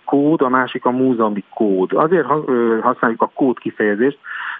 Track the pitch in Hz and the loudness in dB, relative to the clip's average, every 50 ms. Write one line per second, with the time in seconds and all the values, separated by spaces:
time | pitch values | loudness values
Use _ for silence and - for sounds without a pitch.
0 | - - 143 143 143 147 160 160 143 127 127 131 127 120 - 127 - 127 123 127 | -2 -2 0 2 2 2 2 2 2 2 2 0 0 -2 -4 -4 -2 -2 0 2
1 | 131 131 123 113 113 107 104 101 - - - - 117 104 95 92 92 92 - - | 2 0 2 2 0 0 -2 -4 -8 -10 -4 -2 0 0 2 2 0 0 2 0
2 | 156 160 190 170 135 123 143 156 147 - 131 120 117 113 113 110 110 120 127 - | 2 2 2 0 0 0 -2 -2 0 -2 0 0 2 2 0 0 0 -2 -2 0
3 | - 120 113 113 110 - - - 147 131 117 - - - - - 117 104 104 101 | 0 -2 0 0 -2 -4 -2 0 0 0 0 -2 -6 -10 -4 -2 0 0 2 2
4 | 127 139 143 - _ - - - - - - | 0 0 0 -4 _ -16 -14 -12 -10 -12 -12